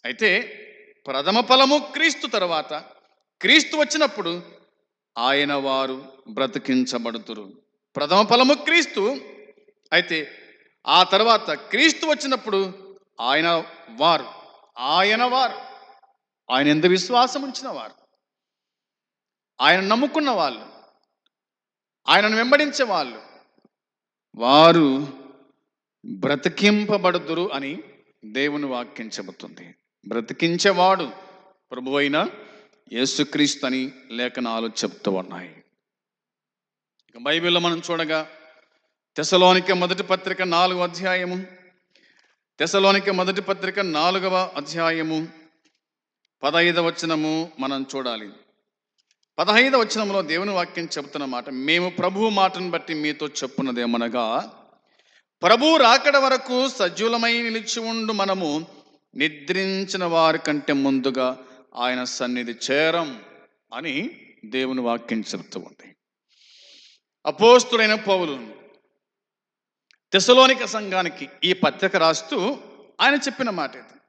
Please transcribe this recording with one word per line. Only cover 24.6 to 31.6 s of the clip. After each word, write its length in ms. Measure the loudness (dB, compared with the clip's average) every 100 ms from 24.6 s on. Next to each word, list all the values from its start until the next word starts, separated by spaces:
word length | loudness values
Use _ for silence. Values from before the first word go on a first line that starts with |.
| 10 8 4 2 -4 -12 -20 -20 _ _ _ _ _ _ -16
బ్రతికింపబడుదురు 1500 | -6 -2 0 -2 2 4 4 2 2 2 0 -4 -4 -4
అని 300 | -4 -8 -10 -14 _ _ _ -10
దేవుని 400 | -2 -2 -2 -4
వాక్యం 420 | -6 -8 -12 -14
చెబుతుంది. 680 | -12 -14 -16 -20 -20 -20 -20 _ _ -8
బ్రతికించేవాడు 1040 | -8 -6 -4 -2 2 2 4 4 2 -2 -10 -20 -20 _ _